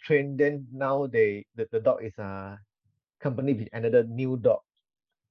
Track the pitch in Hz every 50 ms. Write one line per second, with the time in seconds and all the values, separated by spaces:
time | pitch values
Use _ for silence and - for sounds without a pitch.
0 | - - 156 143 139 143 139 131 147 147 147 143 135 120 127 131 135 131 139 139
1 | 143 131 117 117 110 104 101 104 101 - _ 113 113 - - 113 107 135 123 -
2 | 113 110 - - 107 98 98 98 98 98 101 101 104 _ _ _ _ _ _ _
3 | _ _ _ _ - 143 123 110 131 139 139 107 110 - - 113 113 117 113 123
4 | 113 113 117 123 131 127 127 123 107 123 107 - - _ _ _ _ _ _ _
5 | _ _ _ _ _ _